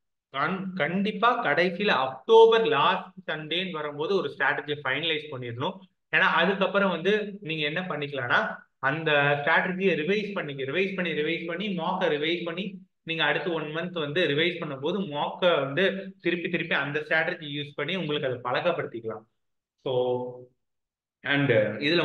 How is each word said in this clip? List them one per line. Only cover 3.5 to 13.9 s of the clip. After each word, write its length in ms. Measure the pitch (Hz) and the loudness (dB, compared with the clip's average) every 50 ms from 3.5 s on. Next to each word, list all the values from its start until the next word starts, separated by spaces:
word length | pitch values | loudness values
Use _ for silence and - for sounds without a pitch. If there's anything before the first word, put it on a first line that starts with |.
| 160 175 190 185 160 | -4 -4 -4 -4 -6
வரும்போது 360 | 156 147 147 147 143 156 175 196 | -6 -6 -6 -6 -4 -2 0 0
ஒரு 160 | 185 147 139 | 0 0 -2
ஸ்ட்ராட்டஜியை 480 | - - 139 135 143 151 143 147 143 147 | -2 0 0 0 0 0 -2 -4 -6 -4
ஃபைனலைஸ் 480 | - 131 131 143 165 165 160 151 151 151 | -2 -2 -2 -2 0 -2 -2 -2 -4 -8
பண்ணிடணும். 480 | 143 123 127 120 117 117 139 180 190 - - - _ _ _ _ - | -10 -10 -8 -8 -6 -4 -4 -4 -4 -6 -12 -20 _ _ _ _ 0
ஏன்னா 160 | 160 185 180 160 | 2 2 4 4
அதுக்கப்புறம் 600 | 160 170 190 196 180 190 180 190 202 196 190 175 | 4 4 2 2 2 2 2 2 2 2 2 0
வந்து 160 | 160 165 196 214 214 202 208 196 - 160 | 0 0 0 0 0 0 -4 -8 -10 -8
நீங்க 200 | 151 160 156 151 | -6 -4 -4 -2
என்ன 160 | 147 156 185 180 | -2 -2 -4 -4
பண்ணிக்கலாம்னா 580 | 180 151 - 143 143 143 131 120 123 151 196 220 - - - - _ _ _ - | -4 -6 -6 -6 -6 -6 -4 -2 0 2 2 0 0 -4 -10 -14 _ _ _ -2
அந்த 280 | 135 143 165 160 156 147 143 143 143 147 | -2 -2 0 0 2 4 4 4 4 2
ஸ்ட்ராட்டஜியை 580 | 147 143 165 165 185 185 185 180 180 190 190 160 | 2 2 2 2 2 2 0 -2 0 0 2 2
ரிவைஸ் 360 | 147 156 165 202 220 202 202 196 | 2 0 0 0 -2 -2 -4 -6
பண்ணிக்க, 300 | 180 160 143 135 135 131 | -6 -6 -6 -6 -8 -6
ரிவைஸ் 320 | 131 147 180 196 190 190 | -4 -2 -2 -2 -2 -2
பண்ணி, 160 | 185 180 165 151 | -4 -4 -4 -2
ரிவைஸ் 320 | 147 151 160 165 - 165 | -2 -2 -2 -2 -4 -4
பண்ணி, 200 | 170 170 175 208 214 185 | -6 -6 -6 -4 -4 -4
மாக்க 340 | 170 160 175 190 - 185 165 | -4 -4 -2 -2 0 0 0
ரிவைஸ் 340 | 151 143 151 160 175 - - | 0 0 0 -2 -2 -2 -4
பண்ணி 200 | 170 165 175 208 196 - - - _ _ _ - | -6 -6 -6 -8 -8 -10 -14 -18 _ _ _ -10
நீங்க 180 | 160 165 160 156 | -6 -4 -2 0
அடுத்து 240 | 147 151 - - 185 | 0 0 0 -2 -4
ஒன் 160 | 165 156 147 151 | -4 -4 -4 -6
மந்த் 280 | 151 160 180 180 | -6 -6 -6 -4